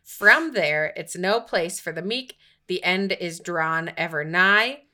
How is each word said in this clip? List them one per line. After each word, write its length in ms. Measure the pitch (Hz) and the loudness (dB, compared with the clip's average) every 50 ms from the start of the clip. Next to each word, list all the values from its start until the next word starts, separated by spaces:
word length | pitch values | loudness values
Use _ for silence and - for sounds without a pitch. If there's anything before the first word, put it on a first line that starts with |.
From 520 | _ - - - 202 208 240 311 330 320 262 | _ -20 -10 2 6 6 6 6 4 -2 -2
there, 380 | 208 165 147 151 151 156 151 - | 0 0 2 0 0 -2 -2 -6
it's 200 | - 165 - - | -10 -12 -12 -8
no 240 | 175 180 190 214 240 | -4 0 0 0 0
place 400 | 233 - - 196 165 175 175 - | -2 -2 -2 -2 -2 -2 -6 -8
for 120 | - 175 | -10 -8
the 100 | 160 170 | -8 -6
meek, 340 | 165 196 233 254 262 254 - _ _ _ _ _ _ | -6 -4 -6 -6 -8 -12 -20 _ _ _ _ _ _
the 180 | - 180 - - | -6 -6 -2 0
end 280 | 175 185 190 196 190 | 0 0 0 0 -2
is 280 | 190 - 180 170 165 175 | -4 -4 -4 -8 -8 -8
drawn 520 | - 175 175 165 160 160 160 165 165 165 - | -8 -4 -2 -2 0 0 0 -2 -4 -6 -6
ever 280 | - 165 170 165 147 147 | -6 -6 -4 -2 -4 -4
nigh. 640 | 156 165 180 185 196 202 208 226 247 277 285 _ _ | 0 2 4 6 6 6 4 4 2 -2 -10 _ _